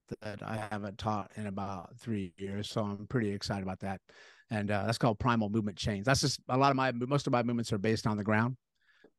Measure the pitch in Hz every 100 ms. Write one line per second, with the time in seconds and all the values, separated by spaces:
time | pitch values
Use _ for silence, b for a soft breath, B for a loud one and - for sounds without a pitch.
0 | _ - 107 101 104 110 107 104 101 98
1 | 110 107 95 - 104 98 98 95 80 120
2 | - 107 92 - 98 101 101 117 104 101
3 | 107 131 104 101 - 101 95 95 98 95
4 | - B B B B 107 104 104 101 117
5 | 127 107 123 117 104 113 104 87 127 98
6 | 104 135 143 - - 127 139 131 131 120
7 | 123 143 - 120 117 117 113 107 104 110
8 | 117 104 101 107 120 131 _ _ b b
9 | b